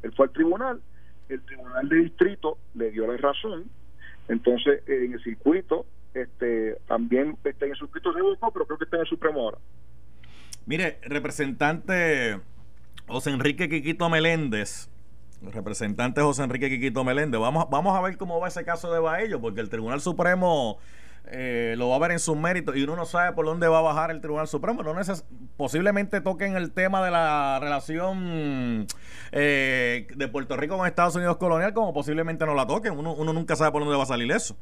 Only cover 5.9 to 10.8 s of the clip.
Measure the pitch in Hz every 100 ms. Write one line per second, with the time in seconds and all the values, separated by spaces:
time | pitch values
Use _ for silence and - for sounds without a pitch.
5.9 | - - 131 120 - 120 113 110 - -
6.9 | 117 117 123 147 151 143 135 143 135 143
7.9 | 156 185 165 190 - 233 - 151 156 160
8.9 | 165 160 165 160 147 113 - - - -
9.9 | - - - - - - - - 160